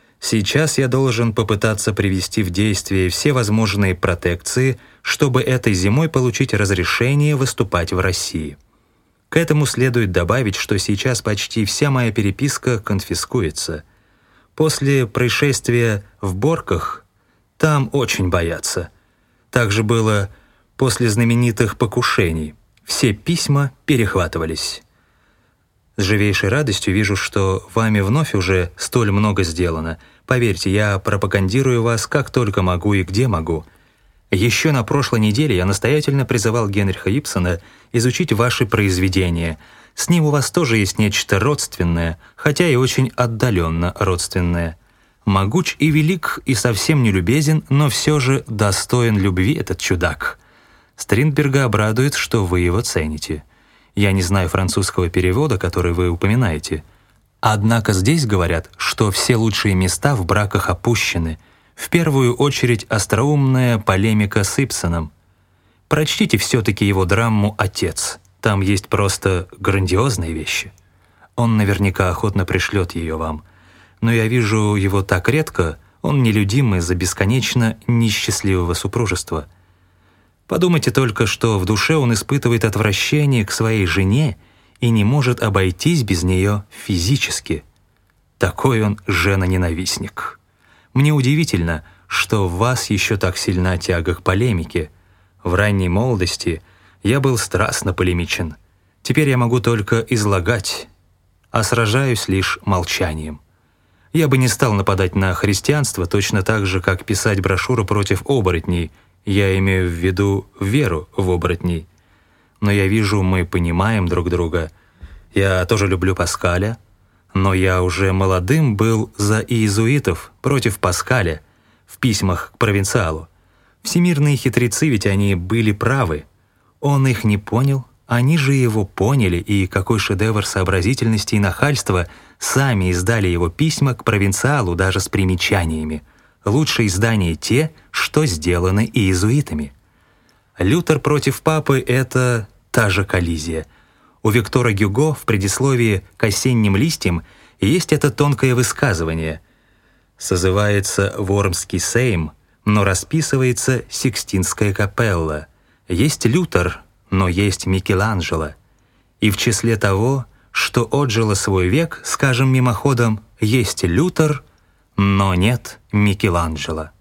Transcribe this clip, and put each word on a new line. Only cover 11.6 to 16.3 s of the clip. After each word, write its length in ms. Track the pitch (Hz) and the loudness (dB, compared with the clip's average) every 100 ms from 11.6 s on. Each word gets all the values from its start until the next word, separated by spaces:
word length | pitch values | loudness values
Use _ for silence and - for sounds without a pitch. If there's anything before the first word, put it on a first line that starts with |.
| 101 | -4
вся 260 | - 147 | 0 0
моя 220 | 131 117 | 2 0
переписка 640 | 104 101 98 139 - 127 113 | 0 -2 0 -4 -2 -2 -2
конфискуется. 1040 | - 98 - 87 - 127 80 - - 78 - _ _ _ _ _ _ - | -2 -4 -2 -6 -4 -2 -2 -4 -8 -10 -12 _ _ _ _ _ _ 0
После 500 | 156 - 135 135 117 | 0 2 2 2 2
происшествия 1000 | - 117 - 147 131 - 120 117 101 - _ | 0 0 2 2 2 0 2 2 0 -6 _
в 140 | 98 | -6